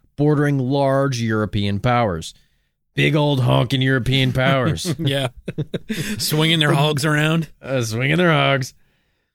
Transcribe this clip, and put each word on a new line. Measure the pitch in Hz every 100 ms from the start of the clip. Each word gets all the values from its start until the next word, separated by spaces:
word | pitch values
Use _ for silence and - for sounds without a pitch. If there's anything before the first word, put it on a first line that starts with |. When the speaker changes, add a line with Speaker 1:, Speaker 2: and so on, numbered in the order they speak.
| _
Speaker 1:
bordering | - 147 147 147 139
large | 127 139 139 135 139 123
European | 117 110 107 104 101 101
powers. | 123 120 117 85 80 - _ _ _ _ _
Big | - 143 147
old | 147 139
honking | 127 135 127 135
European | 131 135 117 135 131
powers. | 131 131 135 123 147 180 156
Speaker 2:
<laughs> |
Yeah. | 156 139 131 - - - 147 - - 214 208 208
Swinging | - 151 160 165
their | 151
hogs | 139 151 147
around. | 156 151 156 165 160 -
Speaker 1:
Uh, | - 131
swinging | 110 110 131 156
their | 180
hogs. | 151 139 139 131 - _ _ _ _ _